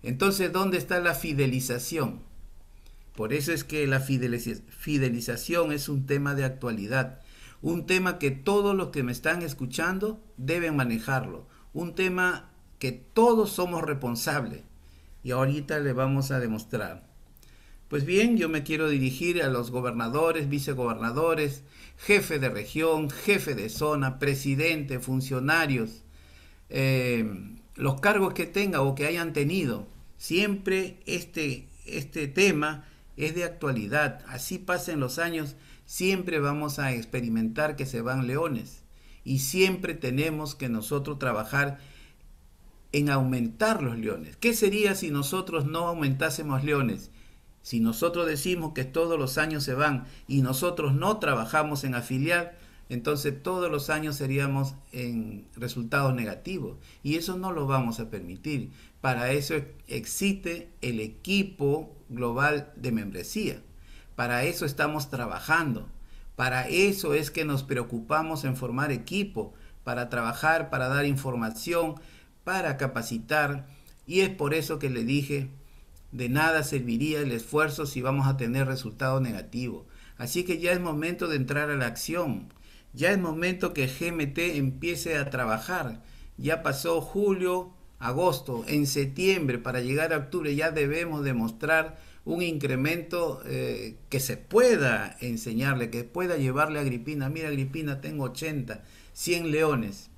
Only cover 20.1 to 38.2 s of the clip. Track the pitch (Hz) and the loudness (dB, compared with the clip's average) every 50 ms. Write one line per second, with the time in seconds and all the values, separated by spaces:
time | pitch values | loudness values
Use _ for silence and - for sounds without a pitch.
20.1 | 123 147 160 165 160 160 143 139 143 143 139 - 139 127 123 120 113 110 110 117 | 2 2 4 4 2 2 0 0 0 -2 -2 -2 -2 -2 0 -2 -2 0 -2 -2
21.1 | 120 143 160 165 160 151 151 143 135 - - - - - - - - - - - | 0 2 2 2 4 2 0 -2 -2 -6 -14 -20 -20 -20 -20 -20 -20 -14 4 6
22.1 | 208 202 202 - 165 143 135 123 110 104 110 - - 151 156 165 160 156 156 143 | 6 6 6 2 0 0 0 0 0 -2 -6 -4 -2 2 4 4 4 4 2 -2
23.1 | - - - - 202 190 139 151 135 107 98 110 - - 156 151 151 143 139 131 | -4 -2 2 4 4 4 4 -2 -4 -4 -4 -6 -4 -2 0 0 2 2 2 0
24.1 | 127 - 147 143 143 135 - 139 139 139 156 170 165 156 143 135 131 123 - - | 0 0 0 0 0 0 0 0 0 2 2 2 2 0 -2 -4 -4 -4 -2 -2
25.1 | 131 131 131 135 135 127 127 143 156 165 160 147 135 120 113 110 - - - - | -2 -2 0 0 -2 -2 2 2 4 4 4 4 2 2 0 -2 -6 -14 -20 -20
26.1 | - - - - - - - - - - - - - 135 135 135 131 127 127 123 | -20 -20 -20 -20 -20 -20 -20 -20 -20 -20 -16 -6 -2 0 2 4 4 4 2 2
27.1 | 123 117 110 107 101 92 98 101 110 - - - - - 127 139 135 - - 202 | 2 2 0 0 -2 -8 -10 -12 -14 -16 -18 -18 -8 -2 0 0 0 4 4 4
28.1 | 214 202 190 175 - - 175 - - 196 202 196 175 143 135 139 135 139 147 151 | 4 6 4 2 2 -2 -4 -2 0 0 0 2 2 2 2 2 2 0 0 0
29.1 | 170 175 170 165 - 151 143 147 175 190 165 127 110 101 - - - - - - | 0 0 -2 -2 0 2 2 2 2 2 2 0 0 -2 -4 -10 -16 -20 -20 -20
30.1 | - - - - 156 180 208 208 202 196 196 190 190 190 190 185 - - - - | -18 -14 -6 0 2 2 4 2 0 0 0 0 2 2 0 -2 -6 -12 -6 -4
31.1 | 175 175 170 - - 170 156 143 127 120 - - - - - - - 156 139 - | -4 -4 -4 -6 -4 -2 -2 -2 -2 -4 -8 -16 -20 -18 -14 -8 -8 -8 -8 -6
32.1 | - 165 151 139 135 185 196 202 170 147 151 151 156 143 - - - - - - | -6 -6 -6 -2 2 4 6 6 6 4 0 0 -2 -6 -12 -18 -20 -20 -20 -20
33.1 | - - 147 156 160 180 175 165 - - - 143 131 113 104 101 127 151 151 139 | -8 -4 -4 -2 -2 -2 -4 -4 -4 -4 -2 -2 0 0 -2 0 0 2 2 0
34.1 | - - - - 131 123 - - 185 180 - - 180 180 139 - 165 147 135 123 | -2 -6 -14 -12 -10 -8 -8 -6 -8 -8 -2 -2 -2 -2 -2 -2 -2 -2 -2 -2
35.1 | - - 165 170 165 160 151 143 135 - - - - - - - - - 185 185 | -2 -2 -2 -2 -2 -4 -4 -6 -8 -12 -20 -20 -20 -20 -18 -12 -6 0 2 2
36.1 | 190 180 175 180 165 151 143 143 143 147 151 147 139 - 143 135 127 117 110 - | 2 2 0 0 0 2 2 2 0 0 -2 -4 -2 -2 0 0 0 -2 -4 -4
37.1 | - 131 120 117 113 113 113 110 110 151 151 151 147 139 139 135 - 117 113 123 | -4 -4 -2 0 0 2 0 0 0 0 0 0 0 -4 -6 -4 -4 -4 -2 -2
38.1 | 131 135 | 0 0